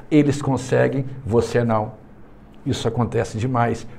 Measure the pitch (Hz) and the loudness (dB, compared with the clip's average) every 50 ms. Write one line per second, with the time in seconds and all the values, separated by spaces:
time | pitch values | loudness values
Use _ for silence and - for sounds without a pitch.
0 | - - 156 151 143 143 131 - - 139 131 123 - - 131 123 127 127 127 135 | -4 2 4 4 4 4 2 0 -2 -2 -2 -2 -2 0 2 2 2 2 2 -2
1 | 131 - - - - 95 107 117 113 - - 123 120 117 113 107 107 113 - - | -4 -6 -8 -10 -4 0 2 2 2 2 2 0 2 2 2 0 0 -4 -8 -14
2 | - - - - - - - - - - - - - 143 120 - - 120 - 123 | -20 -20 -20 -20 -20 -20 -20 -20 -20 -20 -20 -8 -4 -4 -4 -2 -2 -2 0 0
3 | 117 101 - 113 110 - - 110 104 135 127 120 117 117 113 - - - - | 0 0 0 -2 -2 -2 -4 -4 -4 -2 0 0 0 0 0 -4 -6 -10 -14